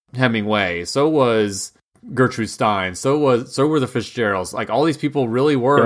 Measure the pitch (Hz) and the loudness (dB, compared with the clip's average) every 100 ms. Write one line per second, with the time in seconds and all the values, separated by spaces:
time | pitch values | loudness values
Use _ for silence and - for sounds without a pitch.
0 | _ 123 127 113 104 107 92 87 87 139 | _ -2 0 0 0 0 0 -4 -4 0
1 | 151 151 123 110 104 98 - _ _ _ | 2 2 2 2 0 -4 -12 _ _ _
2 | 240 127 127 - 104 - 113 101 92 90 | -6 0 0 0 -6 -2 -2 0 -4 -4
3 | 131 151 139 120 127 - 147 156 123 120 | -2 2 2 2 0 -2 0 2 0 -2
4 | 101 123 107 95 90 120 107 113 160 135 | -4 -2 0 0 -4 -8 -4 0 0 0
5 | 147 139 117 120 147 139 127 143 | -4 -2 -2 0 2 2 2 4